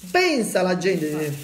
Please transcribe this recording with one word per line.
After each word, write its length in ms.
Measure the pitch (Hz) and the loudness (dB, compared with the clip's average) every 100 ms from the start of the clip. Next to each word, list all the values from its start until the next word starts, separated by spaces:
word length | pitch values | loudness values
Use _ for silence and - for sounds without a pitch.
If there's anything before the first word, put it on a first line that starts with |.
| 180 | -2
Pensa 540 | 359 359 277 208 190 | 0 2 2 0 0
la 140 | 185 180 | 2 2
gente. 560 | 180 175 151 151 151 143 | 0 0 -2 -2 -4 -6